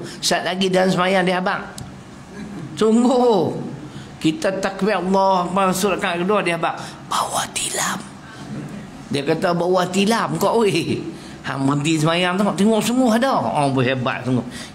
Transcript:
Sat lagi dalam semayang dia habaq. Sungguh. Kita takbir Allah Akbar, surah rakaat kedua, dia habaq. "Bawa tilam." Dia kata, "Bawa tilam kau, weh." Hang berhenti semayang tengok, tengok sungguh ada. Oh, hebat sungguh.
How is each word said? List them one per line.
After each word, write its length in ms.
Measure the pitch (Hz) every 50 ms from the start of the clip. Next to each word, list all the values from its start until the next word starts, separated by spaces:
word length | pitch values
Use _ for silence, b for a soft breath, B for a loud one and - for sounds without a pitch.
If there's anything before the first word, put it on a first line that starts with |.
| B B B B
Sat 240 | B - 180 165 -
lagi 240 | 156 185 185 196 190
dalam 240 | 180 185 185 190
semayang 320 | 175 165 180 185 190 190 180
dia 160 | 180 185 180
habaq. 240 | 185 202 190 151 - - - - - - - - - - - - - - - - - - - - - - -
Sungguh. 800 | - 208 220 220 233 247 254 277 247 247 247 226 190 156 - - - - - - - - B B B B B B -
Kita 400 | - 156 156 156 - 202 190 196
takbir 400 | 196 196 190 - 185 202 214 185
Allah 480 | 175 185 190 196 190 190 190 185 175 170
Akbar, 240 | 175 196 196 185
surah 240 | 180 180 190 202 180
rakaat 320 | 170 - 190 170 170 175 190
kedua, 160 | 214 233 208
dia 160 | 170 170 165
habaq. 160 | 160 156 131 B B B B B B -
"Bawa 400 | - - - - - - - - -
tilam." 440 | - - - - - - - - 190 - - - - - - - - - - - - - - - - - - - - - -
Dia 160 | - 143 135
kata, 320 | 151 160 160 - 185 175
"Bawa 320 | 170 170 180 185 185 180 175
tilam 480 | 185 190 202 202 233 220 185 - -
kau, 320 | 170 196 185 - 233 233 196
weh." 320 | 143 170 143 - 110 - - - - B B B B B B -
Hang 160 | 135 135 135
berhenti 400 | 135 143 147 143 156 165 160 147
semayang 320 | 160 165 175 180 180 180
tengok, 240 | 190 214 202 - -
tengok 220 | 196 214 226 214 214
sungguh 280 | 220 240 254 262 240 214
ada. 240 | 233 240 277 247 180
Oh, 320 | 127 113 95 147 147 139 131 131
hebat 480 | 127 123 135 127 123 131 113 90 - 120
sungguh. 160 | 131 120 127 B B B B B